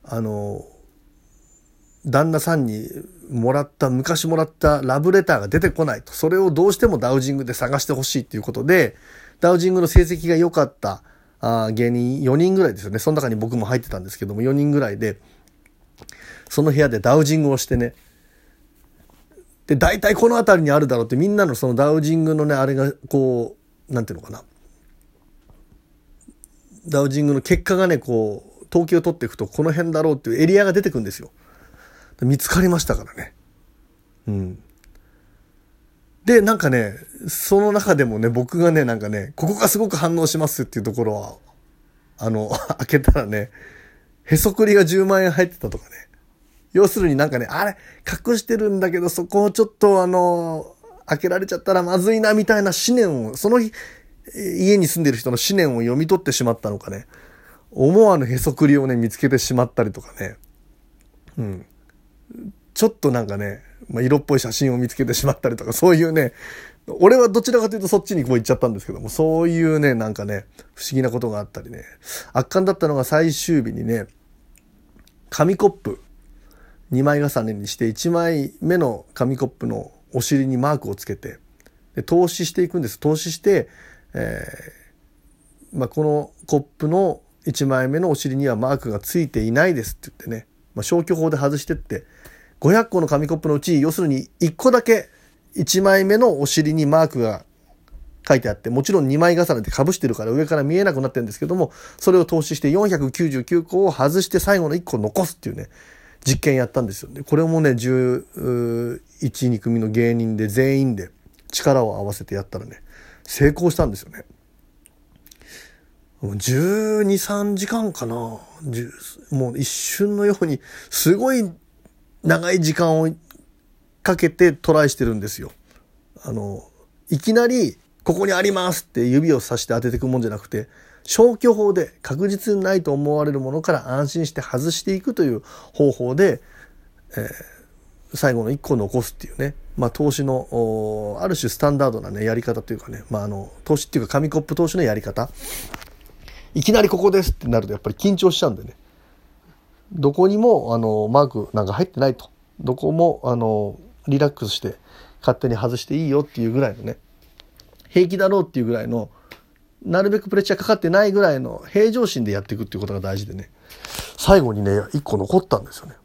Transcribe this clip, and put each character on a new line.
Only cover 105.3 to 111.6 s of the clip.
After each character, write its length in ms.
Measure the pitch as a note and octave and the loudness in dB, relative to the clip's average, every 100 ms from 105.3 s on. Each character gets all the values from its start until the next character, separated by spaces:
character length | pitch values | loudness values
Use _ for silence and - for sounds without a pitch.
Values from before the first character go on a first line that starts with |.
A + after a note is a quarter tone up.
| - | -6
っ 20 | |
て 120 | - | -12
い 20 | |
う 20 | - | -10
ね、 140 | - - - - - _ C3 | -14 -18 -20 -20 -20 _ -2
実 160 | C3 D3+ | 0 2
験 100 | C3 | 2
や 100 | A#2+ | 0
っ 60 | |
た 100 | C3+ | -2
ん 60 | A#2 | -4
で 60 | |
す 100 | G2+ | -8
よ。 60 | - | -14
で、 100 | C#3+ | -16
こ 120 | C#3 D3+ | -2 0
れ 80 | |
も 180 | E3 D#3+ | 2 2
ね、 140 | D3+ A#2+ | 2 2
十 500 | B2 B2+ B2+ B2 - - B2 B2 A#2 A#2 A#2+ A#2+ _ _ | 0 2 2 -2 -6 -8 -4 -2 -2 -4 -6 -8 _ _
一、 280 | C3+ - B2+ | -6 -2 -2
二 100 | A2+ | -2
組 200 | A#2+ A#2 | 0 0
の 100 | A2 | 0
芸 260 | A2 A#2 A#2 | 2 2 2
人 200 | A2+ G#2+ | -2 -2
で 120 | G#2+ | -2
全 340 | G#2 C3+ C3+ | 0 2 2
員 140 | C3+ G#2 | 0 -2
で 140 | F2+ _ - _ - | -8 _ -20 _ -12
力 320 | - | -2